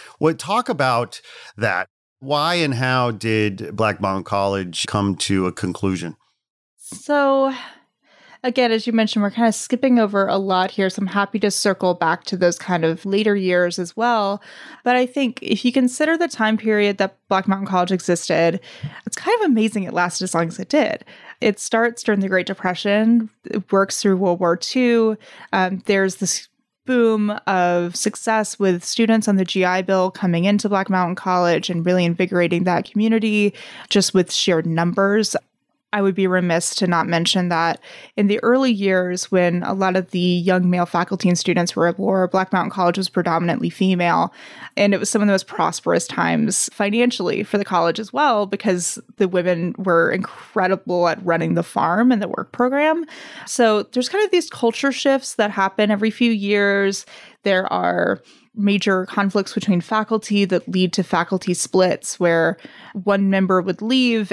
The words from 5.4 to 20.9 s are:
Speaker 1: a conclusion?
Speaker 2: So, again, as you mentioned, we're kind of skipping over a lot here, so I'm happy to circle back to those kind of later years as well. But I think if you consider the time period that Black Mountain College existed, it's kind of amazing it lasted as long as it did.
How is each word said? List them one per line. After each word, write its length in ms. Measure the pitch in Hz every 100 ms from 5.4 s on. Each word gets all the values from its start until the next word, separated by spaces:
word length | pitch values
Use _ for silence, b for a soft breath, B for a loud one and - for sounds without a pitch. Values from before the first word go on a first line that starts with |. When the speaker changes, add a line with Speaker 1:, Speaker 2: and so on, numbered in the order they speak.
| 92
Speaker 1:
a 60 |
conclusion? 640 | - 90 - 95 90 85 - _ _ _ _ _ _
Speaker 2:
So, 720 | - - - 285 277 269 269 262 B B B _ b b b b
again, 300 | 254 254 240
as 140 | 226 233
you 60 |
mentioned, 300 | 226 214 214
we're 80 | 202
kind 180 | 226 233
of 60 |
skipping 440 | 208 - 254 269 240
over 280 | 214 202 196
a 100 | 196
lot 320 | 196 185 190
here, 200 | - 190
so 100 | 196
I'm 60 | 196
happy 320 | 202 196 214
to 100 | 202
circle 440 | - 208 185 185
back 300 | 175 165 170
to 120 | - 185
those 220 | 180 170
kind 260 | - 175
of 200 | 165 160
later 300 | 196 196 214 202
years 420 | 185 180 175 175
as 180 | 170 -
well. 460 | 233 226 196 202 B B B B
But 120 | 240 247
I 100 | 254
think 320 | 285 262 -
if 220 | - 202
you 80 | 247
consider 440 | 269 247 - 311 330
the 120 | 339
time 280 | - 214 220
period 420 | 220 214 202 196
that 180 | 190 _ _
Black 200 | 190 196
Mountain 180 | 190 196
College 240 | 185 180
existed, 680 | 185 - 175 - 160 165 185 B B B B -
it's 100 | -
kind 220 | - 453
of 60 | 381
amazing 340 | 226 220 214
it 80 | 180
lasted 300 | 165 175 -
as 100 | 185
long 140 | 170 165
as 100 | 180
it 100 | 185
did. 360 | 302 247